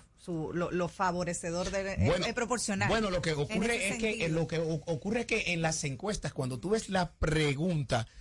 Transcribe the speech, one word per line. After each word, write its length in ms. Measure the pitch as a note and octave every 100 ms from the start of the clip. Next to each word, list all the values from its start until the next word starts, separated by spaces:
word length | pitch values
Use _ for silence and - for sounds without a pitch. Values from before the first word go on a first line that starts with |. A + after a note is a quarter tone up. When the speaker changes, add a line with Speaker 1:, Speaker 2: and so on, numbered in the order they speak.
| - -
Speaker 1:
su, 340 | - E3 D3+
lo, 180 | E3 F3
lo 180 | F3+ E3+
favorecedor 840 | - F#3 F3 E3+ E3+ E3+ F3 F#3
de, 240 | G3 G3
es, 120 | - G2
Speaker 2:
Bueno, 200 | F#3 F3
Speaker 1:
es 80 |
proporcional 540 | B3 A3+ A#3+ - G3 G3+
Speaker 2:
bueno, 220 | A3 G#3
lo 120 | F3+
que 80 | E3
Speaker 1:
en 80 | D3
Speaker 2:
ocurre 380 | C#3+ G#3+ A3+ A#3
Speaker 1:
ese 120 | F#3+
Speaker 2:
es 100 | A#3+
que, 120 | A3
Speaker 1:
sentido. 180 | A3+ E3 D#3+
Speaker 2:
lo 60 | D#3+
que 120 | D#3+
o-, 240 | D#3+ D#3+ E3+
ocurre 340 | D#3 G3+ A#3+
es 60 | A#3
que 260 | A3 F3
en 100 | E3+
las 200 | D#3+ D#3+
encuestas, 480 | D3 A#2 G3+ G3+ D3+
cuando 240 | - B2+ B2
tú 100 | F3
ves 200 | A3 -
la 220 | F#3+ F3
pregunta, 920 | - D#3+ D#3 D3 C#3 F3+ D#3 B2+ A#2 A2+ -